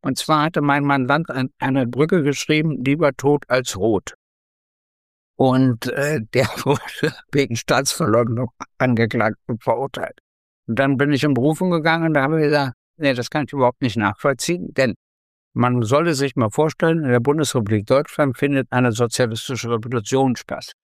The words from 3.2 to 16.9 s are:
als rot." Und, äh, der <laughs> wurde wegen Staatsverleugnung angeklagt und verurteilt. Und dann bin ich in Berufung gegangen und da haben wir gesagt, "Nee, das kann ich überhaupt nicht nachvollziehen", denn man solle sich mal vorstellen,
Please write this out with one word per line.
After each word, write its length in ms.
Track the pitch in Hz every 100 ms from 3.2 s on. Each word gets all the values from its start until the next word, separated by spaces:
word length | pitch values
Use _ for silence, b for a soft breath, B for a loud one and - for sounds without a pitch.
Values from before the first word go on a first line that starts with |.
| 139 147 -
als 280 | 156 131 98
rot." 380 | 107 101 - - _ _ _ _ _ _ _ _ _ _ _ -
Und, 500 | 135 127 131 117 127
äh, 340 | 127 143 151 107
der 120 | 123 120
<laughs> 180 | -
wurde 500 | 131 143 - - 127 - _
wegen 240 | 143 139 117
Staatsverleugnung 920 | - 131 139 - 156 113 117 117 123 _ - _
angeklagt 640 | 127 113 113 120 110 107 -
und 160 | 123
verurteilt. 560 | - 117 135 - - - _ _ _ _ -
Und 120 | 113
dann 200 | 139 135
bin 120 | 143
ich 120 | 139
in 80 | 147
Berufung 380 | 127 139 156 185
gegangen 380 | 170 156 165 165
und 60 |
da 80 | 151
haben 120 | 135
wir 100 | 160
gesagt, 300 | 147 147 135 - _ _
"Nee, 160 | 147
das 160 | 123 117
kann 140 | 151 139
ich 60 |
überhaupt 280 | 143 135 -
nicht 160 | 131 104
nachvollziehen", 760 | 104 - 143 131 - 175 180
denn 200 | - 131 - _ _ _ _ _
man 280 | 120 123 123
solle 320 | 110 139 170
sich 220 | 139 139 -
mal 140 | 110
vorstellen, 520 | - 156 - 165